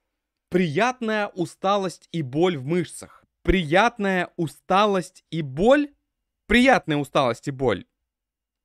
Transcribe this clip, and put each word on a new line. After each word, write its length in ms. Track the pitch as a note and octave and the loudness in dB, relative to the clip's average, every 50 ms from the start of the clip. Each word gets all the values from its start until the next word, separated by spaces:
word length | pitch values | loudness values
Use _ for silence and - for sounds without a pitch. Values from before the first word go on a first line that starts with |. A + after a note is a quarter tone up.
| _ _ _ _ _ _ _ _ _ - | _ _ _ _ _ _ _ _ _ -2
Приятная 800 | E3+ F3+ F#3+ D#3+ C3+ F3 A3 B3+ B3 - A#3 G#3+ G#3+ G#3+ G#3 - | 0 0 0 0 0 -2 -2 -2 -2 -4 -6 -4 -4 -4 -4 -6
усталость 800 | - F#3 E3+ D#3 - - - F#3+ G3+ G3+ F#3+ F3 - - _ - | -4 -6 -6 -6 -6 -6 -2 0 0 0 -2 -4 -8 -10 _ -10
и 100 | - E3+ | -8 -8
боль 340 | C#3+ B2 B2 D3+ F3 F#3 F3 | -8 -4 -2 0 0 0 0
в 80 | C#3 B2+ | -2 -4
мышцах. 600 | C#3 E3+ F3+ D#3 - - - - - - _ _ _ _ _ | -2 -2 -2 -2 -4 -8 -20 -20 -20 -20 _ _ _ _ _
Приятная 880 | - - F3 F#3+ E3+ C#3 D#3+ F#3+ A3 A#3 - - G3+ F#3+ F#3+ F3+ F3 - - | -2 0 0 0 0 0 2 2 2 2 0 -2 -4 -2 -2 -2 -4 -4 -6
усталость 880 | - E3+ D3+ - _ _ - F#3 G3 G#3+ G#3 G3 F#3 - - _ - _ - | -6 -6 -6 -6 _ _ 0 2 2 2 2 0 -2 -4 -6 _ -20 _ -10
и 120 | D#3+ D#3+ | -8 -8
боль? 500 | D#3 C3+ C3 D3 G3 A#3+ C#4 D4 C#4+ C#4+ _ _ _ _ _ _ _ _ _ _ _ | -8 -6 -4 0 4 4 4 4 2 -4 _ _ _ _ _ _ _ _ _ _ _
Приятная 500 | - G#3 A#3+ B3 C4+ B3 F3+ - - D3+ | 2 2 4 6 6 4 2 2 -2 -4
усталость 520 | D3 C#3 - - D#3+ C3+ A#2+ A#2 - - D3 | -4 -4 -2 0 0 0 0 -2 -4 -6 -10
и 20 | |
боль». 340 | C3+ C3 C3+ A#2+ G2+ F#2 - _ _ _ _ _ _ _ _ _ _ _ _ _ _ _ | -6 0 0 0 0 0 -4 _ _ _ _ _ _ _ _ _ _ _ _ _ _ _